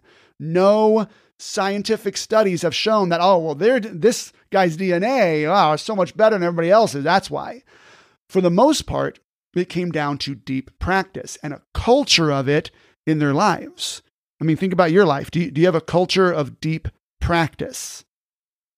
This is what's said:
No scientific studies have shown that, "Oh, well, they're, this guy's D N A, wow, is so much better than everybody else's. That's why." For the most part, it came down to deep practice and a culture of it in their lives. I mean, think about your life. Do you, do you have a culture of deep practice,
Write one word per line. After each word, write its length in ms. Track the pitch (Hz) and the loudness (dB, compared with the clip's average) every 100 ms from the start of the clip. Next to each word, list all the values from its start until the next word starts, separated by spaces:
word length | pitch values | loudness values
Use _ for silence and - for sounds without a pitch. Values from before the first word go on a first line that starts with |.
| _ _ _ - | _ _ _ -14
No 720 | 147 175 196 214 220 220 202 _ _ - | -4 2 4 4 2 2 -2 _ _ -20
scientific 800 | - - 196 202 196 214 202 - | -10 -4 -4 -4 -4 -4 -4 -8
studies 440 | - 220 202 175 | 0 2 2 0
have 140 | 170 - | -2 -2
shown 320 | 214 214 180 | 0 0 0
that, 120 | 170 | 2
"Oh, 160 | 180 185 | 2 2
well, 180 | 160 143 | 0 0
they're, 240 | 208 262 | 2 2
this 540 | 214 185 202 - - _ - | -2 0 0 0 -8 _ -4
guy's 240 | 196 185 156 | 0 0 0
D 160 | 190 | -2
N 120 | 170 | 0
A, 440 | 214 269 185 156 151 | 0 2 2 0 0
wow, 260 | 196 156 | 2 2
is 80 | 151 | 0
so 140 | - 208 | -4 -2
much 200 | 175 - | -2 2
better 180 | 220 208 | 2 2
than 80 | |
everybody 260 | 175 170 165 | -2 0 4
else's. 360 | 214 214 143 143 | 4 4 0 0
That's 260 | 190 196 | 0 -2
why." 320 | 147 - 233 _ _ _ _ _ _ _ | -10 -10 -14 _ _ _ _ _ _ _
For 120 | 190 | 0
the 100 | 180 | 2
most 340 | 175 277 302 - | 4 4 2 -4
part, 340 | 139 139 - _ _ _ 175 | -6 -6 -10 _ _ _ -6
it 140 | 175 | -4
came 220 | 170 180 | -4 -4
down 260 | 156 147 143 | -4 -4 -4
to 160 | - | -8
deep 380 | 135 - 131 - - | -10 -6 -8 -8 -8
practice 580 | - 190 190 - - - | -2 -2 -4 -10 -14 -12
and 100 | 151 | -12
a 80 | 139 _ - | -14 _ -4
culture 560 | - 269 262 - 156 | 2 2 2 2 2
of 180 | 139 131 | 0 0
it 220 | 151 - _ _ _ - | -2 -2 _ _ _ -2
in 140 | 156 | 0
their 140 | 147 | 2
lives. 680 | 139 208 170 - - - - _ _ _ - | 2 0 0 -8 -10 -10 -10 _ _ _ -6
I 40 | 160 | -2
mean, 120 | 151 | 0
think 160 | 190 | 0
about 180 | 180 170 | 2 4
your 140 | 180 180 | 4 4
life. 240 | 139 127 | 2 -4
Do 120 | 170 | -4
you, 100 | 175 | -2
do 100 | 135 | 2
you 60 | 180 | 2
have 80 | 165 | 2
a 60 | |
culture 500 | - 170 180 190 185 | 0 -2 0 2 2
of 280 | 156 135 113 | 0 -4 -6
deep 280 | 156 160 - _ _ - | -6 -6 -8 _ _ -6
practice, 840 | - 170 160 - - - - - _ _ _ _ _ _ _ | -2 0 -2 -4 -12 -12 -14 -18 _ _ _ _ _ _ _